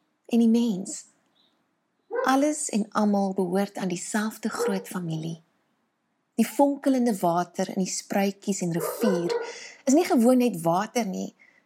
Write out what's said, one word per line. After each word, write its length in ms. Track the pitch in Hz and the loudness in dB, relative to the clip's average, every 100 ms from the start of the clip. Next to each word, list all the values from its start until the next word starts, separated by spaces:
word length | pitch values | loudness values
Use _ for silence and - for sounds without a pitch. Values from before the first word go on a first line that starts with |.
| _ _ - | _ _ -2
en 140 | 233 | 2
die 100 | 226 | 4
mens. 560 | 233 240 185 202 - - _ _ _ _ _ _ _ _ _ - 480 | 4 2 -2 -6 -12 -16 _ _ _ _ _ _ _ _ _ -8 -2
Alles 460 | 523 269 302 302 - | 2 2 2 -2 -4
en 200 | 226 - | -4 -2
almal 420 | 214 214 202 196 | 0 0 2 0
behoort 440 | 190 180 190 202 - | -2 -2 -2 -2 -4
aan 100 | 190 | -6
dieselfde 640 | 170 - 214 214 214 226 | -6 -4 -4 -4 -4 -6
groot 380 | - 480 190 190 | -2 -2 -2 -4
familie. 560 | 202 170 160 160 165 _ _ _ _ _ _ _ _ _ - | -8 -6 -6 -6 -10 _ _ _ _ _ _ _ _ _ -2
Die 100 | 220 | 0
fonkelende 720 | - 285 277 285 262 240 190 | 2 2 2 0 2 2 2
water 520 | 175 170 175 - 190 | 0 0 -2 -4 -4
in 140 | 196 | -2
die 80 | 180 | -4
spruitjies 720 | - - 202 196 - - 196 | -4 -4 -2 -2 -2 -4 -2
en 100 | 175 | -2
rivier 600 | 165 - - 220 175 170 156 - - - - | -2 -4 -2 0 0 0 -4 -6 -12 -16 -6
is 100 | - | 2
nie 120 | 285 349 | 4 4
gewoon 320 | 311 226 254 | 4 6 6
net 240 | 247 180 | 4 0
water 440 | 165 175 226 240 202 | 0 0 0 -2 -4
nie, 300 | 185 190 - _ _ | -4 -8 -12 _ _